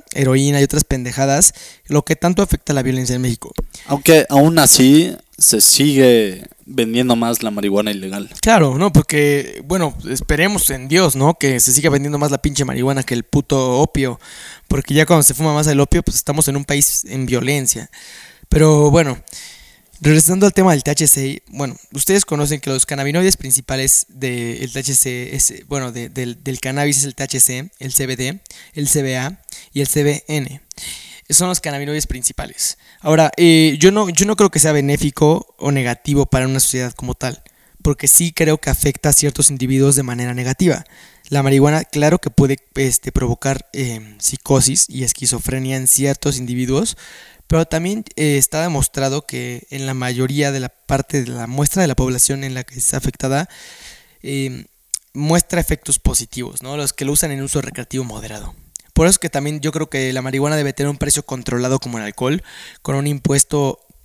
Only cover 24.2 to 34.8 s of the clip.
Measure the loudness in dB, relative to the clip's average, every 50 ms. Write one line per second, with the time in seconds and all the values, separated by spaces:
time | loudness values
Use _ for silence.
24.2 | -6 -4 -4 -4 -6 -6 -6 -8 -8 -8 -8 -8 -6 -2 -2 -2 -2 -2 -4 -6
25.2 | -8 -8 -4 -2 -2 -2 -4 -6 -12 -8 -8 -6 -6 -6 -8 -10 -12 -10 -8 -8
26.2 | -8 -8 -8 -10 -8 -8 -8 -6 -6 -6 -4 -2 0 0 0 0 -2 -4 -6 -8
27.2 | -8 -6 -2 0 0 0 0 -2 -8 -10 _ -12 -10 -4 -2 -2 -2 -2 -4 -4
28.2 | -4 -4 -4 -8 _ -20 -20 -20 -20 -16 -8 -6 -4 -2 0 0 0 -2 -2 -4
29.2 | -4 -6 -8 -12 _ -20 -20 -20 -20 -10 -4 -4 -2 0 0 0 2 0 0 -2
30.2 | -4 -4 -4 -4 -4 -6 -10 -16 _ -20 -20 -16 -14 -14 -14 -16 -16 -20 -20 -20
31.2 | -10 -2 0 0 0 0 -2 -4 -4 -6 -8 -6 -6 -6 -4 -4 -4 -6 -8 -6
32.2 | -6 -8 -6 -6 -12 -12 -8 -6 -6 -6 -6 _ _ _ -20 _ -2 2 4 4
33.2 | 4 4 4 4 6 6 6 6 6 4 2 4 4 4 4 4 0 0 0 0
34.2 | 0 0 4 4 4 4 6 4 4 4 4 2